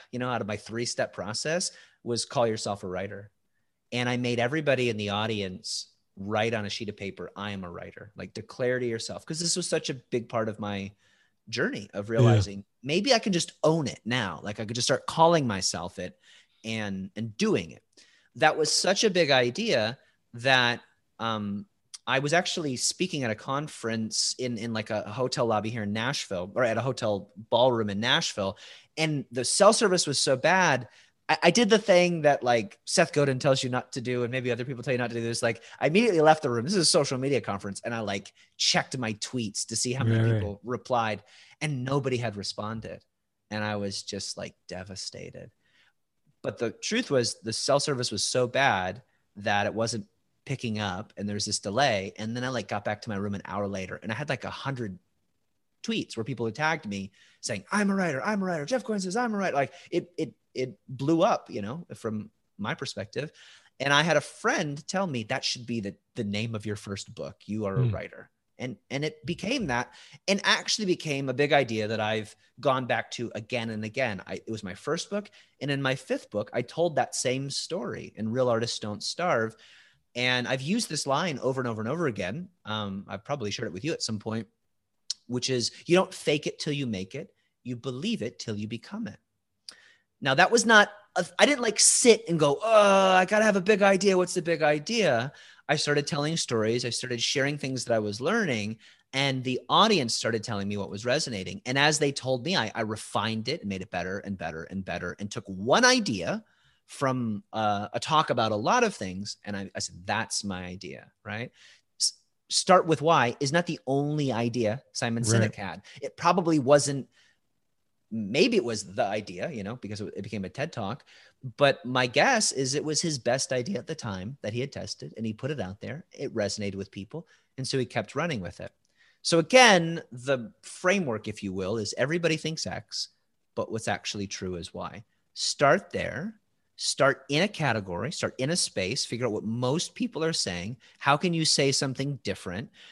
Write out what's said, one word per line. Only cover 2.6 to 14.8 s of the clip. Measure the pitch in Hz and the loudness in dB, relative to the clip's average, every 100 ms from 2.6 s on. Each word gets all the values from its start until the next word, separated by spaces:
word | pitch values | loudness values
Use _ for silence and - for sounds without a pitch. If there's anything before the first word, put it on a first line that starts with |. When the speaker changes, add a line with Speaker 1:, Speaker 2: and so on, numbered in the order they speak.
| 117 101 | -4 -6
Speaker 1:
a | 95 | -6
writer. | 90 101 98 107 _ _ _ _ _ _ | -6 -8 -10 -18 _ _ _ _ _ _
And | 120 123 | -4 -2
I | 123 | 0
made | 123 117 | 0 0
everybody | 120 160 147 131 123 | 0 0 0 2 2
in | 107 | -2
the | 104 | -2
audience | 101 110 107 95 92 - - - _ _ | -2 -2 -2 -4 -8 -10 -10 -10 _ _
write | - 98 107 117 | -14 -4 0 0
on | 113 | -2
a | 101 | -4
sheet | - 104 | -8 -8
of | 101 | -10
paper, | 98 90 87 | -10 -10 -12
"I | - 104 | -10 -8
am | 98 | -8
a | 87 | -10
writer." | 87 90 - 101 | -12 -14 -16 -18
Like, | - 95 | -14 -14
declare | - 110 - 127 127 | -12 -12 -4 -2 0
to | 123 | -2
yourself, | 113 - 87 - | -4 -6 -10 -10
'cause | 160 | -4
this | 170 185 | -2 -2
was | 175 | -2
such | 165 - | -2 -2
a | |
big | 135 - 123 113 | -8 -4 -4 -2
part | 120 110 | -2 -2
of | 101 | -4
my | 104 98 98 - _ _ _ _ - | -6 -6 -6 -12 _ _ _ _ -10
journey | 107 185 202 101 | -4 -2 -4 -10
of | - 101 | -8 -2
Speaker 2:
Yeah. | |
Speaker 1:
realizing | 113 120 113 101 101 - _ | 4 6 6 2 -4 -14 _
maybe | 131 165 226 | -2 0 4
I | 233 | 2
can | 226 | 4
just | 170 - - | 0 -2 0
own | 151 165 131 | 2 4 0
it | - | -4
now. | 107 127 101 71 | -2 -2 -2 -4
Like, | 95 107 | -8 -8
I | |
could | 107 | -6
just | 117 | -2